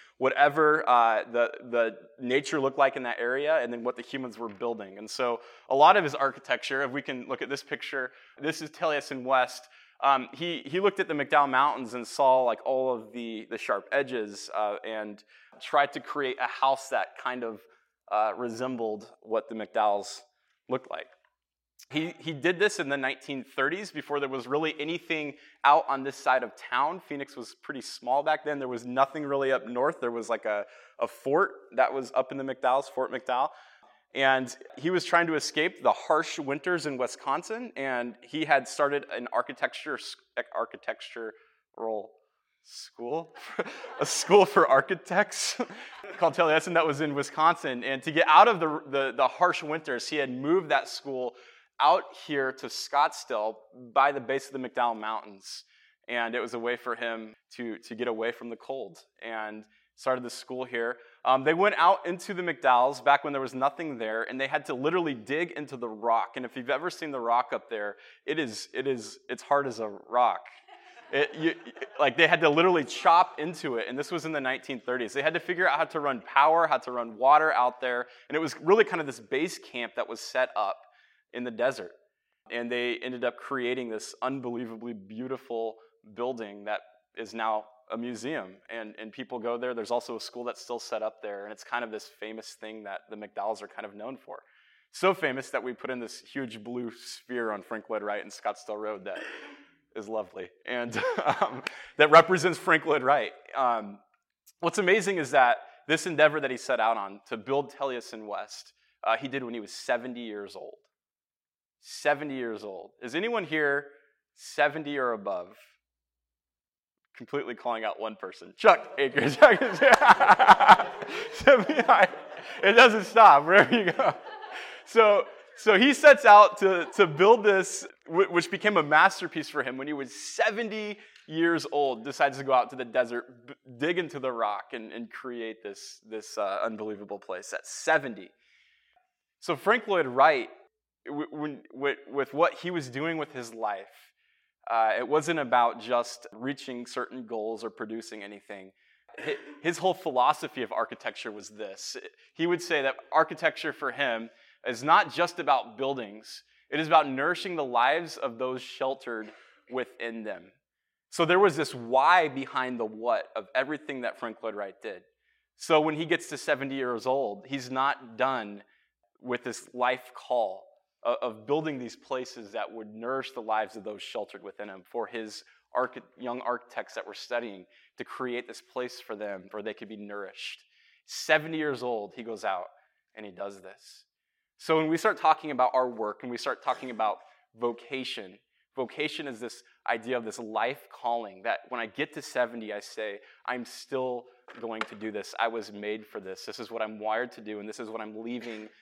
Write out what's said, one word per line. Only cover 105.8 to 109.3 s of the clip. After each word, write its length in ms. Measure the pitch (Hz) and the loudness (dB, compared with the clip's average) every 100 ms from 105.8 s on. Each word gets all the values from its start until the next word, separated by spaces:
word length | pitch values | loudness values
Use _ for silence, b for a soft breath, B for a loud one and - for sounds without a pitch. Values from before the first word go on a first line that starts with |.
| B | B
this 180 | 156 - | -2 0
endeavor 340 | 147 151 151 | 4 4 4
that 100 | 139 | -2
he 60 | 127 | -4
set 220 | - 120 | -2 0
out 180 | 110 113 | 2 0
on 240 | 98 101 - | -4 -12 -12
to 80 | 117 | -10
build 360 | 104 139 131 | -2 -2 -2
Taliesin 520 | - 139 123 - 113 107 | -6 -6 -6 -10 -14 -10
West, 460 | 95 104 - - _ _ _ | -10 -10 -16 -20 _ _ _
uh, 120 | - 113 | -2 -2
he 100 | |
did 160 | 135 | -2